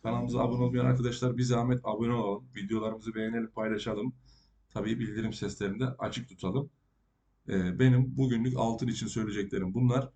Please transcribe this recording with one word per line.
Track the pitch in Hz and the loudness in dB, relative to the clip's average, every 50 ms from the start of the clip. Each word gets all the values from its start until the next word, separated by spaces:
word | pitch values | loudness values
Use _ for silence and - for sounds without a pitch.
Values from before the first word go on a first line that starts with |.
Kanalımıza | - 113 117 120 120 123 120 123 | -2 0 0 0 0 0 0 0
abone | 117 120 120 123 | 2 2 2 2
olmayan | 123 123 123 123 123 | 2 2 2 2 4
arkadaşlar | 127 123 123 120 120 117 - 127 127 113 | 4 4 4 2 0 -2 0 0 0 2
bir | 120 | 0
zahmet | 123 123 123 117 117 123 123 120 - | 0 2 2 2 2 2 0 0 0
abone | 110 107 107 117 117 | -2 -2 0 0 0
olalım. | 120 120 107 101 101 101 - - - | 0 0 0 -2 -2 -4 -6 -14 -12
Videolarımızı | 107 98 98 113 110 110 110 110 110 107 113 110 | -10 -4 -2 -2 -2 -2 -2 -4 -6 -8 -8 -4
beğenelim, | 110 110 110 113 117 113 110 | -4 -4 -2 -2 -2 -4 -4
paylaşalım. | _ - 110 110 110 104 - 113 107 104 107 131 131 - _ - - _ _ _ _ _ _ _ | _ -4 -2 -2 -2 -2 -2 -4 -4 -2 -4 -6 -6 -8 _ -20 -20 _ _ _ _ _ _ _
Tabii | _ - 101 107 120 123 | _ -4 -2 -2 -2 -2
bildirim | 117 107 104 110 110 110 | -2 -4 -4 -4 -4 -4
seslerini | 113 - 104 98 - - 101 98 98 110 | -4 -4 -6 -6 -4 -4 -4 -4 -2 -2
de | 131 127 127 - | -4 -4 -4 -6
açık | 107 110 - - - - | -6 -6 -6 -8 -10 -10
tutalım. | - - - 92 101 135 151 - _ _ _ _ _ _ _ _ _ _ _ _ _ _ _ - | -12 -6 -4 -2 -2 -2 -4 -4 _ _ _ _ _ _ _ _ _ _ _ _ _ _ _ -2
Ee, | 101 95 90 90 90 - | 0 0 0 0 2 4
benim | 127 131 123 123 131 127 - | 6 6 8 6 4 2 2
bugünlük | 131 135 127 120 113 117 127 123 | 0 2 2 2 2 2 0 0
altın | - 110 113 113 113 131 120 | 0 0 0 0 0 0 -2
için | 107 - 117 | -2 -2 -4
söyleyeceklerim | 101 - 117 110 107 101 104 98 98 - 95 95 92 95 | -4 -2 -2 -2 -2 -2 -4 -4 -2 -2 -2 -2 -2 0
bunlar. | 120 127 123 120 131 127 - _ | 2 4 4 4 2 -2 -4 _